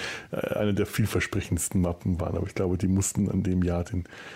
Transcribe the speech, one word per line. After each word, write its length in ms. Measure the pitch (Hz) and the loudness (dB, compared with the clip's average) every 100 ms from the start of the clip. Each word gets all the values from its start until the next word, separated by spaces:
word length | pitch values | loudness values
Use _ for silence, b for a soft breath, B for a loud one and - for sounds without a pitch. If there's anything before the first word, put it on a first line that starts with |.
| B B B | B B B
äh, 240 | - - - | -4 -2 0
eine 180 | 104 | 2
der 120 | 101 98 | 2 0
vielversprechendsten 960 | - 104 101 - 101 - 85 - 95 | 0 0 0 0 -2 -2 -2 0 2
Mappen 380 | 87 87 98 87 | 2 0 -2 0
waren. 180 | 85 80 | 0 -2
Aber 100 | 90 | -2
ich 80 | - | 0
glaube, 220 | 92 90 | 0 2
die 100 | 95 | 2
mussten 420 | 95 95 - 95 | 2 2 2 2
an 140 | 95 | 2
dem 200 | 95 92 | 2 2
Jahr 200 | 87 87 | 2 0
den, 220 | 85 92 - B B | 0 -4 -6 B B